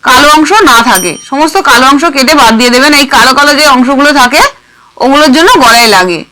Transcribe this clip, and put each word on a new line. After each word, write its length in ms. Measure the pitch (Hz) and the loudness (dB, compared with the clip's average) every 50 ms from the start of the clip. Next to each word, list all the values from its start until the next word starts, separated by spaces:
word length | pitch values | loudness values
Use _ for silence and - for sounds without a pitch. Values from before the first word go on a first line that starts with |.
| - 247 | -4 -2
কালো 200 | - 254 285 294 302 | -2 0 0 2 2
অংশ 160 | 311 311 294 381 427 415 294 | 0 0 0 0 0 2 2
না 80 | 247 233 226 240 | 2 0 0 0
থাকে। 220 | 220 185 202 180 147 - - - | -2 -2 -4 -6 -10 -10 -12 -10
সমস্ত 260 | - 269 302 320 311 392 - - | -4 -2 -2 -2 -2 -2 -2 0
কালো 160 | 233 240 254 269 | 0 0 2 2
অংশ 120 | 285 285 294 339 285 | 0 0 0 -2 -2
কেটে 180 | 285 262 247 320 294 | -2 -2 0 0 2
বাদ 120 | 262 226 226 226 | 2 2 2 0
দিয়ে 120 | 240 247 240 | 0 0 0
দেবেন। 160 | 247 269 302 294 285 | 0 0 0 0 0
এই 60 | 285 262 - | -2 -2 0
কালো 160 | 247 226 254 262 262 | 0 0 0 0 0
কালো 140 | 285 294 285 277 | 0 0 0 0
যে 60 | 302 302 269 | 0 0 0
অংশগুলো 340 | 254 254 247 277 262 285 285 294 285 | 0 0 0 -2 -2 -2 -2 0 0
থাকে, 220 | 254 247 262 311 440 554 - _ _ _ _ _ _ _ _ - - | 0 0 0 0 -2 -2 -4 _ _ _ _ _ _ _ _ -4 -2
ওগুলোর 280 | 254 269 285 302 311 254 | 0 0 0 2 2 2
জন্য 140 | 302 330 392 - 349 262 | 2 2 2 2 2 2
গলায় 260 | 233 233 233 240 226 202 | 2 2 2 0 0 0
লাগে। 240 | 185 180 185 175 160 147 _ | 0 0 -2 -4 -8 -10 _